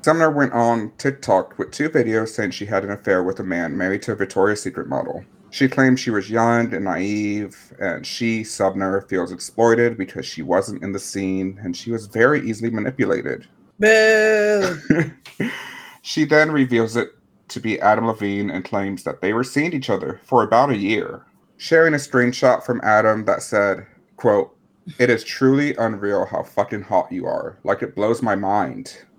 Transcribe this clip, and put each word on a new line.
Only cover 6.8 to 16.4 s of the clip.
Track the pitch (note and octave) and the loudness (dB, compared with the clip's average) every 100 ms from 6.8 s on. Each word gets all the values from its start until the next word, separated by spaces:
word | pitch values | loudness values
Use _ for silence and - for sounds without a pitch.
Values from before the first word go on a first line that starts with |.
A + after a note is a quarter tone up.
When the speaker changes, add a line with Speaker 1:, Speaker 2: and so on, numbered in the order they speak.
Speaker 1:
naive, | G2 E2+ G2 G#2 G#2 G#2 G2+ - - - | -4 -4 -4 -2 -4 -4 -8 -12 -20 -8
and | F#2+ D#2 - | -6 -6 -8
she, | - A#2 A2+ | -4 -2 -2
Sumner, | A2 - F#2+ F#2+ F#2+ G2 | -6 -2 -2 0 -2 -4
feels | - F#2 F2 | -2 -4 -4
exploited | F2+ - - A#2 A2+ A#2+ A2+ | -8 -12 2 4 6 2 0
because | F#2+ - C#2 | -8 -8 -12
she | - | -10
wasn't | D#2+ F2+ G2+ G2+ | 0 0 0 -6
in | G2+ | -8
the | G2 | -8
scene, | - G2+ F#2+ F#2+ F#2+ G2 | -8 -6 -4 -2 -4 -6
and | G2+ F2 | -10 -8
she | - | -6
was | A2+ G#2 | -6 -6
very | A2 B2 D3+ - | 4 4 4 -2
easily | G#2+ A2+ | -4 -4
manipulated. | A2 G#2 C3 G2+ - - B1+ - _ _ _ | -4 -6 -2 0 0 -2 -8 -12 _ _ _
Speaker 2:
Boo! | G#3+ A3 A3 A3 G#3+ G#3+ G#3 G#3 F#3+ E3 - D#3 C#3+ - - - | 4 6 6 4 4 2 2 2 0 -4 0 0 0 -6 -20 -6
Speaker 1:
<laughs> | A#3+ - - - - - - | -6 -6 -14 -18 -20 -18 -8
She | - D3 | -2 4
then | D3+ | 4